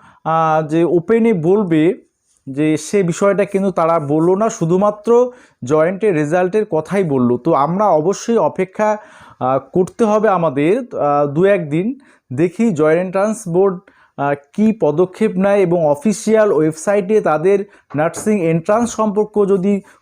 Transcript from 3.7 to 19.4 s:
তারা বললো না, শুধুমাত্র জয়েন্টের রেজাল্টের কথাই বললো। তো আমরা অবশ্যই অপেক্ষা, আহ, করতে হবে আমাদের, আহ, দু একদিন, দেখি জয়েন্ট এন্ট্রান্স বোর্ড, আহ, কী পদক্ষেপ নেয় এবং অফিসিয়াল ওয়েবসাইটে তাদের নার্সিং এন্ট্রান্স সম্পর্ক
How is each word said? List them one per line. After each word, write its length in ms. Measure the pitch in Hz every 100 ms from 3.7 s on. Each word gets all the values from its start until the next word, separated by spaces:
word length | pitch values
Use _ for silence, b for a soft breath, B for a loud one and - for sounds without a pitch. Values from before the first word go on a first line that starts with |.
তারা 280 | 180 165 165
বললো 360 | 139 151 170 190
না, 140 | 220
শুধুমাত্র 840 | - 165 185 208 208 226 240 247 B B B
জয়েন্টের 500 | 123 156 160 190 214
রেজাল্টের 500 | 156 147 180 185 214 208
কথাই 340 | 156 156 196
বললো। 320 | 175 135 120 123
তো 180 | 165
আমরা 320 | 151 147 185 208
অবশ্যই 500 | 156 156 196 - 226
অপেক্ষা, 600 | 151 - 180 - 214 208 B B B B
আহ, 180 | 127 135 135
করতে 320 | 175 185 -
হবে 240 | 220 214 214
আমাদের, 500 | 185 165 135 156 240
আহ, 480 | 240 117 143 143 147
দু 180 | 143
একদিন, 540 | 190 202 151 156 214 285 b b -
দেখি 400 | 127 180 196 233
জয়েন্ট 320 | 151 151 165
এন্ট্রান্স 440 | 185 190 214 214 175
বোর্ড, 300 | 170 196 180 - b b -
আহ, 180 | 143 143 -
কী 200 | - 220 220
পদক্ষেপ 520 | 147 147 185 - 220 185
নেয় 240 | 196 202
এবং 260 | 180 175 151
অফিসিয়াল 680 | 143 220 196 208 220 208
ওয়েবসাইটে 680 | 151 156 156 - 208 190 214
তাদের 440 | 175 151 180 196 202 b _
নার্সিং 460 | 139 165 165 214 208
এন্ট্রান্স 500 | 165 165 165 214 233
সম্পর্ক 560 | - 214 202 208 208